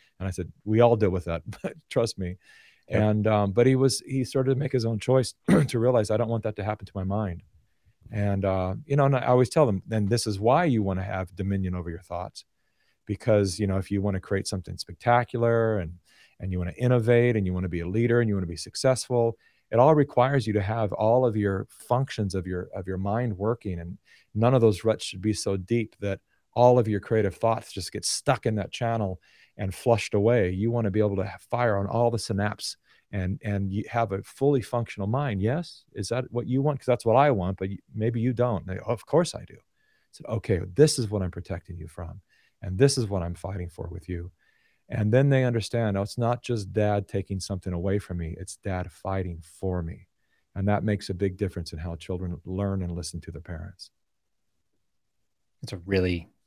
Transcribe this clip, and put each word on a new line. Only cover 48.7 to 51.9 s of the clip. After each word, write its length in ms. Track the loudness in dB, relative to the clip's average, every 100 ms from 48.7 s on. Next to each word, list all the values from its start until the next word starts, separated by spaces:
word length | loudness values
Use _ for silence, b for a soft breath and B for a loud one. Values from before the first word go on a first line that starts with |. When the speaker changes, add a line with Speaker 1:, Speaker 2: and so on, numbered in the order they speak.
| -6 -8
Speaker 1:
fighting 520 | -10 -6 -4 -4 -8
for 380 | -16 -8 -4 -2
me." 280 | -4 -8 -18 _ _ _ _ -4
And 100 | 0
that 160 | 2
makes 260 | 0 -2 -2
a 60 |
big 220 | -2 -2 -2
difference 360 | -4 -4 -8
in 60 | -8
how 160 | -8